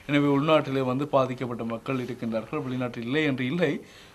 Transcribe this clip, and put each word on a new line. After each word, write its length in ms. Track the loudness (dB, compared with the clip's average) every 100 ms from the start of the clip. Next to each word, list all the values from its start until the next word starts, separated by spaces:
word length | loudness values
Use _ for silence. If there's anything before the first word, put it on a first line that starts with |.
| -2
எனவே 180 | 2 4
உள்நாட்டிலே 560 | 4 4 4 4 0
வந்து 260 | 0 0 2
பாதிக்கப்பட்ட 560 | 2 2 0 -6 -4
மக்கள் 360 | -6 -6 -4 -4
இருக்கின்றார்கள், 640 | -4 -6 -4 -4 -4 -4
வெளிநாட்டில் 420 | -4 -4 -4 -6 -2
இல்லை 180 | 0
என்று 220 | 2 0 -2
இல்லை. 360 | 0 0 0 -6 -20 -20